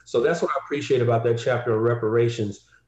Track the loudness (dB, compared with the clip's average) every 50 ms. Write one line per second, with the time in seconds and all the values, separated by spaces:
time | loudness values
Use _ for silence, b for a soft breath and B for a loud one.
0 | B B 0 0 2 2 0 0 -2 -2 -4 -4 -6 -6 -6 -4 -2 0 0 2
1 | 2 2 2 2 2 0 0 0 0 -2 -2 0 0 0 0 2 2 2 0 0
2 | 0 0 2 2 2 2 0 -2 -4 -6 -6 -10 b b b b b